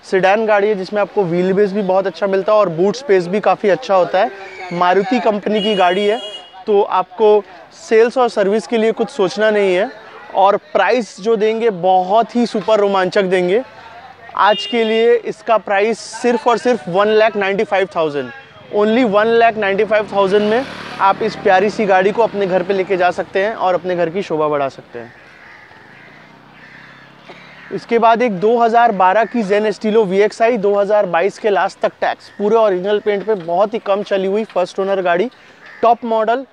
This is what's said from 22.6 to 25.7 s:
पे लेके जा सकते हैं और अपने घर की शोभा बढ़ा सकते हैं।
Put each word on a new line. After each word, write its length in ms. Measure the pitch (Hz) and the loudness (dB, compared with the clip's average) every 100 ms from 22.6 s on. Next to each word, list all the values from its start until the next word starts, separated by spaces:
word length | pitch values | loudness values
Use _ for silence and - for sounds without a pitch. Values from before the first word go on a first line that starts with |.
पे 100 | 175 | 0
लेके 240 | 196 185 185 | -4 -2 0
जा 120 | 180 | 0
सकते 320 | 180 165 196 | -2 -4 -2
हैं 100 | 202 170 | -2 -2
और 180 | 185 | -2
अपने 220 | 175 180 175 | -2 -2 -2
घर 140 | 165 | -2
की 120 | 180 | -4
शोभा 260 | 190 160 151 | -6 -2 -2
बढ़ा 200 | 147 139 | -2 -4
सकते 300 | 127 - 120 | -8 -16 -16
हैं। 140 | 117 - - - - - - | -16 -20 -20 -20 -20 -20 -20